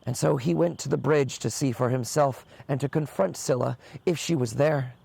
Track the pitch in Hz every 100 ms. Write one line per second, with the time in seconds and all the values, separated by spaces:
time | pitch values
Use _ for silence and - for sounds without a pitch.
0 | - 123 156 151 127 165 170 156 - 135
1 | 127 151 135 - 120 - 139 120 127 127
2 | 120 - 143 127 - - - 143 139 160
3 | 151 - 190 151 - 131 123 127 - -
4 | - 170 - 165 123 113 143 151 127 123